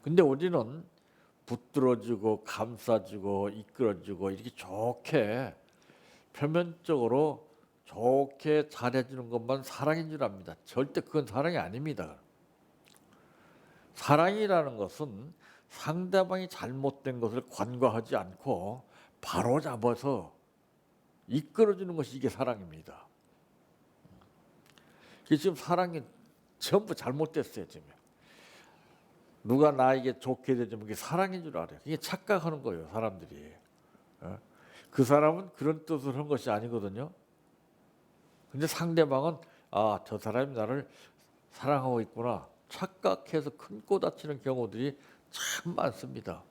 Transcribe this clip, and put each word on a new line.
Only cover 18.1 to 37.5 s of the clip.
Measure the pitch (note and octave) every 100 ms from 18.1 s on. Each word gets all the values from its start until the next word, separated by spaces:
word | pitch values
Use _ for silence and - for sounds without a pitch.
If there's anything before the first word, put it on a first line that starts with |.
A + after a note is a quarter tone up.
| B2
않고 | F#2 F#2+ - G2 F#2+ A#2+ - - - _
바로 | - - A2+ C#3
잡아서 | D3+ A#2+ A#2+ A#2 C#3 A#2+ E2 _ _ _ _ _ _ _ _ _ -
이끌어주는 | D#3 D3 - A3 F#3 F#3 E3+
것이 | A#2+ C3
이게 | B2+
사랑입니다. | - C3 A2 F2+ D#2 D#2+ - - _ _ _ _ _ _ _ _ _ - - - _ _ _ _ - - - - - -
이게 | D3+
지금 | E3 D#3+
사랑이 | - F3 F3+ E3 A#2 - - _ _ _
전부 | - G3 G#3
잘못됐어요. | E3 - C#3 D#3 D#3+ B2 - F2
지금 | - - - _ _ _ - - - - - _ _ _ _ _ _
누가 | G#2 C3 D3+
나에게 | C3+ B2+ C3+ B2+ B2
좋게 | C3 B2+ - B2+
되면 | A#2 G#2+
그게 | G#2+ G#2
사랑인 | - E3 F#3+ F#3
줄 | E3 E3
알아요. | E3 D3+
그게 | C#3 D#3
착각하는 | - E3+ - G3 D#3+ D3+
거예요, | C3 E2+ D#2+
사람들이. | A2 A2 F#2 - - - - _ _ _ _ _ _
어? | E2+ G2 _ _ - - - -
그 |
사람은 | B2 C#3+ D3+ E3+ F#3+ -
그런 | D3 D#3 D#3
뜻으로 | D#3 C#3
한 | C3 D3
것이 | C#3 B2+
아니거든요. | G#2+ A#2 A#2 G2+ G2 D3 - _ _ _